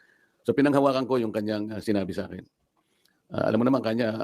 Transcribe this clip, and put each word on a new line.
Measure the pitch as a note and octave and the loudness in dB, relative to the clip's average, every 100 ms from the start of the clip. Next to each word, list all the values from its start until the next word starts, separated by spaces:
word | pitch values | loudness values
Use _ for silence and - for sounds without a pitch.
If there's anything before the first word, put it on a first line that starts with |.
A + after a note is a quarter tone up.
| _ _ _ _ - | _ _ _ _ -2
So | |
pinanghawakan | - C#3+ C#3 C#3 C3 A#2+ | 2 4 4 4 2 0
ko | C3 | 0
yung | A2 | 0
kanyang, | G#2+ G#2+ G#2 G#2+ | -2 -2 -4 -6
uh, | G#2+ | -6
sinabi | - G2+ F#2 | 0 0 0
sa | F#2 F2 | -6 -8
akin. | F#2 E2+ _ _ _ _ _ _ _ - | -10 -16 _ _ _ _ _ _ _ -8
Uh, | - - | -2 0
alam | A2 | 2
mo | B2 | 2
naman | C3 | 2
kanya, | A2 A2+ A2+ A2 | 0 -2 -2 -2